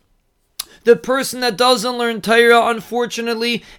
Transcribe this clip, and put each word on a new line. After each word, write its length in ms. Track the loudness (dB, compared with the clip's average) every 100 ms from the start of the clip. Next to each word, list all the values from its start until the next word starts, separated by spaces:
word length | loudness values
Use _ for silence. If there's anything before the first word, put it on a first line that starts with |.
| _ _ _ _ _ -20 -20 _
The 100 | 2
person 440 | 2 2 -4 -4 -4
that 160 | -4 0
doesn't 400 | 2 2 -2 -4
learn 240 | -4 -4
Torah, 460 | 0 4 6 4 2
unfortunately, 960 | -4 -6 -6 -6 -6 -6 -4 -4 -4 -8